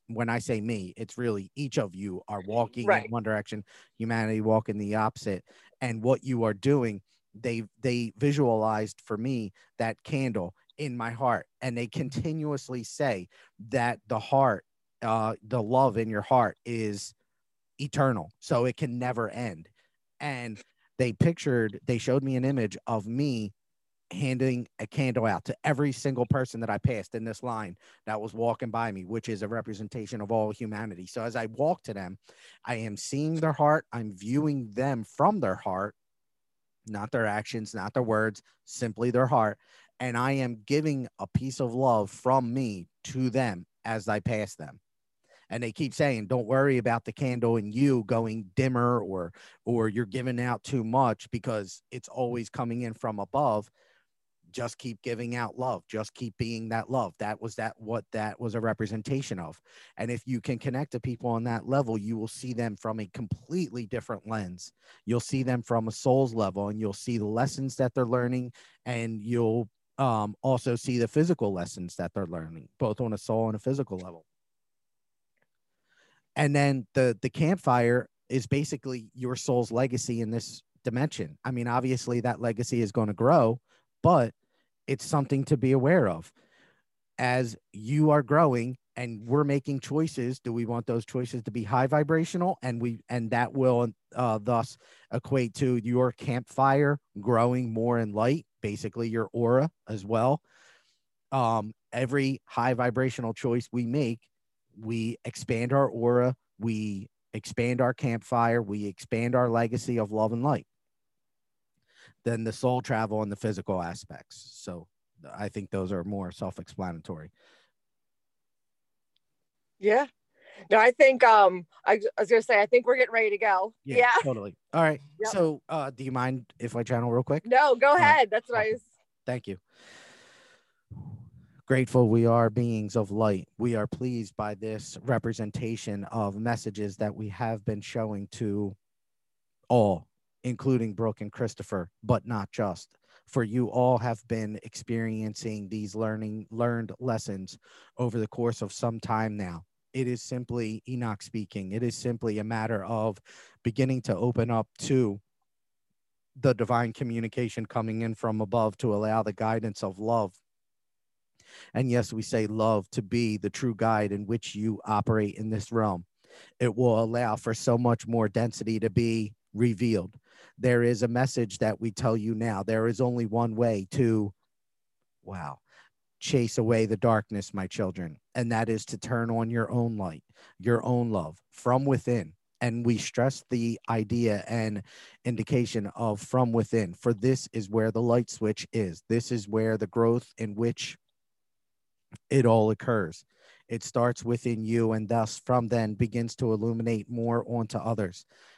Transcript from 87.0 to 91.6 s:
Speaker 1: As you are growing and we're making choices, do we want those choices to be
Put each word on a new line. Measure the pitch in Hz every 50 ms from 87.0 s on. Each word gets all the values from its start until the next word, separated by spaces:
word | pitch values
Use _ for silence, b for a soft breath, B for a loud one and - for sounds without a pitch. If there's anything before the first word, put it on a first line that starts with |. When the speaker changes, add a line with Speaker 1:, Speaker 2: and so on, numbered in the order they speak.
| _ _ -
Speaker 1:
As | - 127 123 123 127 127 117 107 - _ _ -
you | 104 107 113 143 151 156 156
are | 147 147 131
growing | 110 147 156 170 147 123 120 117 127 127 - _ _ -
and | 120 123 117 113 104 110
we're | 117 135 147 147
making | 143 143 143 - 147 139 135
choices, | - - 139 156 160 160 - 135 120 123 127 -
do | - 123 113
we | 117 117
want | 110 120 120 113
those | - 117 117 110
choices | - - 127 123 120 - 120 107
to | -
be | 104 123